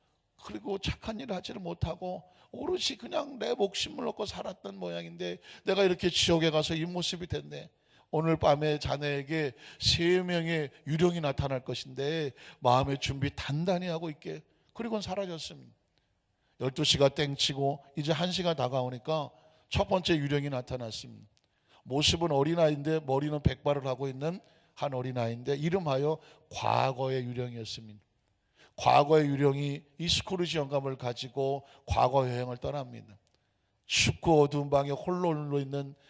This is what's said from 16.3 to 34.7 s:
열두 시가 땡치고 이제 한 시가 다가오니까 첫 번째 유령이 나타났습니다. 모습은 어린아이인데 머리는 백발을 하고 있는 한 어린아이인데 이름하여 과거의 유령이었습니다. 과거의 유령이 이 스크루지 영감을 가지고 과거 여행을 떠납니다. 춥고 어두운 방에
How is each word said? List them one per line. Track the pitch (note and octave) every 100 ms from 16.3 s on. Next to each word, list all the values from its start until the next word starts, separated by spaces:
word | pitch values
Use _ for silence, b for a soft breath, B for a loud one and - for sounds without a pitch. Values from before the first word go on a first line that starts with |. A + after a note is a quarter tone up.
| _ _ -
열두 | B2+ C3
시가 | D3+ C3+ C#3
땡치고 | C3+ C#3+ C#3 - C#3 C#3 D3+ - -
이제 | D3
한 | D3+ F3+
시가 | F3 F3
다가오니까 | D#3 B2 C3 B2+ B2 D3+ D#3 C#3+ b b b b
첫 | - G3+
번째 | F#3+ E3+ D#3+
유령이 | C#3+ C#3+ C#3+
나타났습니다. | C3 B2 B2+ A#2 - B2 G#2+ G#2 _ _ b b b -
모습은 | C3+ D3+ E3+ E3+
어린아이인데 | C#3 D3 E3+ D#3 D3 C#3+ D#3+
머리는 | C#3+ C3+ D3+ D3+
백발을 | C#3+ D3 D3 C#3+ C3
하고 | B2+ C#3
있는 | C3 D3+ F#3 b b b
한 | - C#3+
어린아이인데 | C3 B2+ B2+ A#2 A#2 B2+ C#3+
이름하여 | D#3+ F#3+ D#3+ C3+ D3 D#3 B B _
과거의 | - A2 A#2 B2+ B2+ C3 C3 B2
유령이었습니다. | B2 B2 A#2+ A2 - A2 G#2+ _ _ _ _ b b b -
과거의 | B2+ B2+ D3 D#3 D3
유령이 | C#3 C#3+ C#3 C#3+ C#3+ - -
이 | E3+
스크루지 | - - F#3 E3+ D#3+
영감을 | C#3 C#3 C3+ C3
가지고 | B2 A#2 C3 C#3 C3+ C#3 B B -
과거 | - B2+ C3+ B2+
여행을 | B2 B2 B2
떠납니다. | C#3 C#3+ B2+ A2+ G#2 G#2 _ _ _ _ _ _ -
춥고 | - - - E3+ D#3
어두운 | C#3+ D3
방에 | C#3+